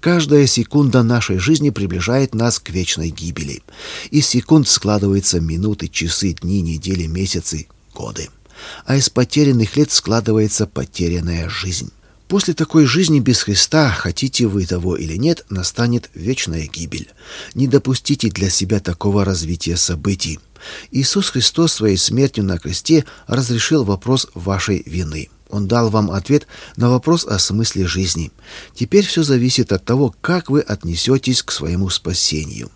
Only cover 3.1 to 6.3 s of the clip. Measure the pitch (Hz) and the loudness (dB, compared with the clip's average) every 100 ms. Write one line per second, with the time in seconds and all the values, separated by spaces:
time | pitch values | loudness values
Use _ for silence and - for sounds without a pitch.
3.1 | 73 80 69 71 62 - - - - - | -6 -10 -8 -8 -10 -16 -18 -14 -14 0
4.1 | 151 147 123 - 160 135 - 101 104 101 | 0 2 0 4 4 6 2 2 2 2
5.1 | 98 95 90 80 82 104 104 80 - 85 | 2 2 0 0 -2 -2 -2 -6 -4 -4
6.1 | - 98 | -2 -2